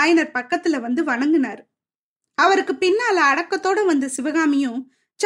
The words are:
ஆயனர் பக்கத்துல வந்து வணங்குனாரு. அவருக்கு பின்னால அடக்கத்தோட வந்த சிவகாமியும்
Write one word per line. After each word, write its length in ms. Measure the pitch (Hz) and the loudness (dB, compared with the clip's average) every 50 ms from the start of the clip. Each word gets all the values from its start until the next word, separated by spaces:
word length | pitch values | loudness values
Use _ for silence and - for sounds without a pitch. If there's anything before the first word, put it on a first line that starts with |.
| 285 | 4
ஆயனர் 280 | 320 339 330 320 320 - | 4 4 2 2 0 -4
பக்கத்துல 460 | 247 247 247 349 339 339 339 302 269 | -8 -4 -4 -6 -4 -2 -2 -2 -2
வந்து 240 | 233 233 247 262 320 | -4 -4 -4 -4 -2
வணங்குனாரு. 560 | 294 247 233 269 302 320 320 254 220 - - - _ _ _ _ _ _ _ _ _ _ _ _ _ _ | -2 -2 -2 0 2 2 2 0 -2 -4 -12 -16 _ _ _ _ _ _ _ _ _ _ _ _ _ _
அவருக்கு 380 | - 302 359 392 392 381 - 330 | 2 4 4 4 2 0 -4 -4
பின்னால 420 | - - 370 370 440 494 466 392 | -2 0 0 0 0 0 0 0
அடக்கத்தோட 720 | 349 302 277 269 302 349 - 403 370 - 370 392 415 427 | 2 2 2 2 0 -2 -4 -6 -4 -2 -2 0 0 2
வந்த 220 | 370 320 277 262 269 | 2 2 0 0 -2
சிவகாமியும் 840 | 262 - 240 302 294 320 320 302 285 277 277 254 226 254 254 - _ _ _ _ _ _ - | -6 -6 -6 -4 -2 0 0 2 2 0 0 -2 -4 -6 -10 -12 _ _ _ _ _ _ 2